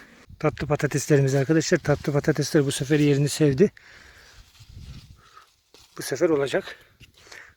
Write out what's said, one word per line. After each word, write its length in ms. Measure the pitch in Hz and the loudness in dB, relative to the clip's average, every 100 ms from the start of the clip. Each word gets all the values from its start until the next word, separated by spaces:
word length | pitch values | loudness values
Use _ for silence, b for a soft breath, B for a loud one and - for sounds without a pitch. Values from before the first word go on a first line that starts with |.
| B B B - | B B B -6
tatlı 280 | 156 - 139 | -4 -2 -2
patateslerimiz 680 | 143 143 147 - 147 135 139 | -2 -2 -2 2 2 4 2
arkadaşlar. 420 | 135 160 151 165 | 2 0 2 0
Tatlı 360 | - 143 - | 0 -2 -2
patatesler 520 | 143 139 151 143 165 139 | -2 0 -2 0 0 0
bu 60 | |
sefer 280 | - 131 151 | -2 0 2
yerini 300 | 147 139 143 | 4 2 0
sevdi. 420 | - 151 135 196 - b b b b b b b b - - - - - - b b b _ _ _ _ - | 2 2 4 2 0 b b b b b b b b -20 -20 -20 -20 -20 -20 b b b _ _ _ _ -14
Bu 40 | |
sefer 280 | - 131 170 | -10 -2 0
olacak. 480 | 156 139 165 - - _ _ - _ B B B | 0 0 -4 -6 -14 _ _ -20 _ B B B